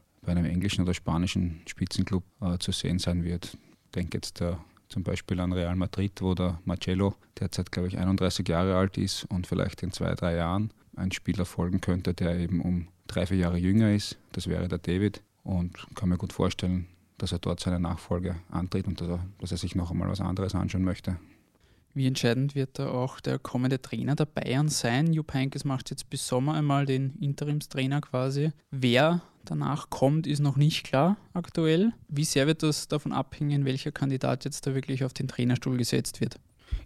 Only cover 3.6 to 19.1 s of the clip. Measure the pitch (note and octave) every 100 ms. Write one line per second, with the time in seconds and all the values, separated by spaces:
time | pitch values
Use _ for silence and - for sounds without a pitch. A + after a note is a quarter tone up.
3.6 | - - _ - F2 F2+ - - F2 F2
4.6 | - _ - - F#2 G2 - F2+ F2+ F2+
5.6 | F2 F2+ F2+ - G2 - F#2 F2 F2+ E2+
6.6 | - F2+ - F#2 G2 - _ - F#2+ -
7.6 | F2 - F2+ F2 F2+ F#2+ F#2+ - F2+ E2+
8.6 | F#2+ F#2 G2 - F#2+ - - F#2 F2+ F2+
9.6 | F#2 - F2 - F2 F2 F2+ E2+ E2+ G2
10.6 | G#2+ - _ - F#2+ - - F#2+ F2+ -
11.6 | F2 F#2 - F#2 F#2 F2 F2 F2 F2 F2
12.6 | F2 F2+ E2 _ - - F#2 F#2+ F2 F2
13.6 | F2+ G#2 A2 G#2 - - - - F2 E2+
14.6 | F2+ F2 - F2+ G#2 - - _ - F#2
15.6 | F2 - - - F#2 F2+ F#2 - F2+ -
16.6 | F#2 F2+ F2 - _ - F#2+ F2 F2+ F2
17.6 | - F2 F2 F2+ - F2+ F#2 F2 - E2+
18.6 | F2+ G2 F#2+ F2 F2